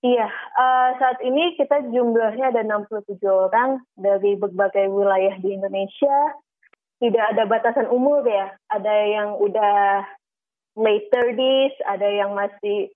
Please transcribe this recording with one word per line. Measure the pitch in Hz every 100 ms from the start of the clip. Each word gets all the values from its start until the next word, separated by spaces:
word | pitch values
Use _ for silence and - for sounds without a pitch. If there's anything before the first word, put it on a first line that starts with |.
Iya, | 247 247 214
eh, | - - - 254 254 254 254
saat | 254 254
ini | 254 269 339 339
kita | 277 285 254
jumlahnya | 240 240 226 220 226 262
ada | 233
enam | 214 208 208
puluh | 214 202
tujuh | 190 196 190 190
orang | 220 254 269 254 -
dari | 196 196 202 202
berbagai | 202 180 196 196 196
wilayah | 196 202 190 190 190
di | 185 196
Indonesia. | 196 196 196 - 285 277 302 285 _ _ _ _ _ _
Tidak | 240 226 214 226
ada | 214
batasan | 226 240 233 226
umur | 247 269 294 240
ya, | 202 196 - _
ada | 214 202 214 208
yang | 214 208 208
udah | 202 202 208 202 202 196 196 - _ _ _ _ _ -
late | 220 208 208
thirties, | 247 240 233 262 269 269 - -
ada | 196
yang | 202 202 202 202
masih | 202 202 208 208 196